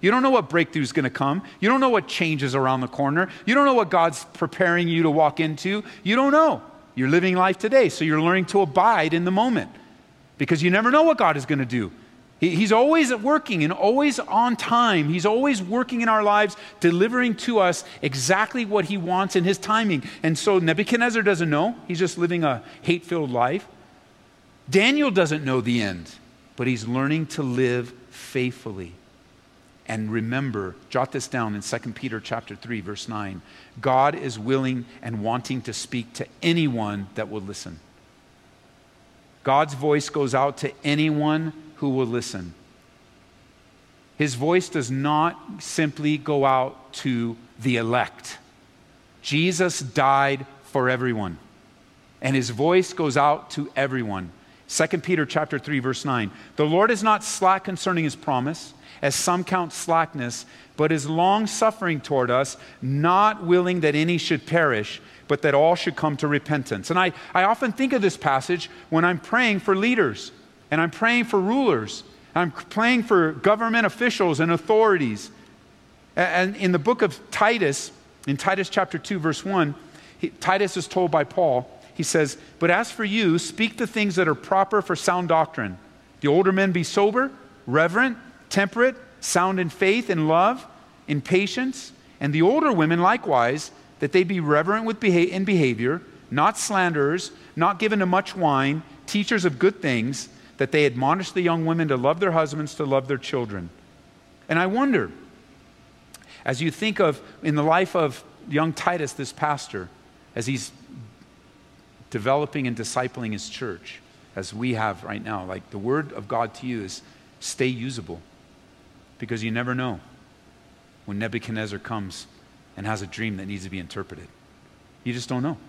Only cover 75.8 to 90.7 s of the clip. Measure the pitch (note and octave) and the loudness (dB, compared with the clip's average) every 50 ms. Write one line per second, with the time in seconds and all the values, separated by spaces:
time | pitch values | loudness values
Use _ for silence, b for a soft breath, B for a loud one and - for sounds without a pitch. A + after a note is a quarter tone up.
75.8 | _ _ - _ - - - - F3 F3+ E3 F3+ F#3 F#3+ G3+ G#3 G3 F#3 F3+ F3 | _ _ -20 _ -20 -8 -2 0 0 2 2 0 0 0 -2 -2 0 0 2 2
76.8 | C#3 A3+ B3 - G#3+ F#3+ C#3 - - - - - G#3 G#3+ A#3+ A#3 F#3+ C#3+ C#3 - | 2 2 2 2 2 0 0 -4 -16 -12 0 2 2 2 4 2 0 0 0 -2
77.8 | - - - - - - - _ - - C#3 C#3 - F#3+ F#3+ F#3+ F#3+ - - G#3+ | -6 -12 -16 -20 -20 -20 -20 _ -4 -4 -4 -2 0 0 0 0 -2 -2 0 -2
78.8 | F#3+ - - D#3+ - - G#3 F#3 D3+ D#3+ D3+ - - F#3+ G3 F#3 D#3+ D3 C#3+ B | -2 0 -4 -10 -6 -4 -6 -2 0 -2 -2 -2 -4 -2 0 0 0 0 -2 B
79.8 | B B B B B B B B - - - - - - F#3 G3 G#3 F#3 - F#3+ | B B B B B B B B -8 -8 -8 -4 -2 0 2 2 0 -2 -2 -6
80.8 | E3+ - - F#3+ F3+ F3 D3 D#3+ D3 - - - F3+ D#3 C3 B2 B2+ - - B | -8 -4 -2 -2 0 2 2 0 0 0 0 0 2 2 2 0 -2 -4 -16 B
81.8 | B B B - E3 - - E3+ D#3 C#3 - B B B B B E3+ E3+ F3 F#3+ | B B B -6 -4 0 2 2 0 0 -2 B B B B B 0 2 2 2
82.8 | A#3 - - - A3 G3+ G3 A3+ A3 F3 D#3+ E3+ - - - - A3 A3 G#3+ - | 0 -4 -6 -6 -4 -2 0 2 2 4 2 2 0 -4 -4 -2 -2 -2 -2 -4
83.8 | B3 - - A3+ G#3 G3+ F3 F3 F3+ D#3+ D3 - - - F#3+ F#3+ G3 - - G#3 | -6 -4 -2 -2 -2 0 2 2 2 2 0 -2 -2 0 2 2 2 2 0 -2
84.8 | F#3+ - F3+ D3+ - - F3 F3+ F3+ E3 E3 D#3+ D#3+ - - - A2+ G2+ F2+ F2+ | 0 0 -4 -2 0 0 0 0 0 2 2 2 2 0 -2 -6 -6 -6 -6 -10
85.8 | - - - - - - - - - D3 C#3+ F3 F#3+ F#3+ F#3+ F#3+ G3 F#3+ F3 F3+ | -16 -20 -20 -20 -20 -20 -16 -4 0 2 4 4 4 4 4 2 2 2 2 0
86.8 | E3 - - G3+ G3+ G#3 G#3+ B3 C4 C4+ C4+ - - - - - - - A#2+ D3+ | -2 0 0 2 2 2 2 0 -2 -2 -6 -12 -20 -20 -20 -18 -8 0 2 2
87.8 | D#3+ E3+ E3+ G#3+ B3+ C4+ A#3 A3+ - - - - - - - G3+ G3 F#3+ - A#3 | 2 4 2 2 0 0 0 -6 -14 -20 -20 -20 -14 -4 0 0 0 0 2 2
88.8 | A#3+ C4 B3+ - - - - - - - - F3+ F3+ F#3+ F#3+ F#3 F3+ E3 - - | 2 2 2 -2 -16 -20 -20 -12 -8 -2 0 2 2 2 0 0 -2 -4 -2 0
89.8 | G3 F#3+ G3+ A#3 A#3 - F#3+ E3 D#3 D#3 D#3+ E3 F3+ G#3+ B3+ B3+ - - | 2 2 2 2 0 -2 0 0 2 4 4 4 4 4 2 -2 -8 -20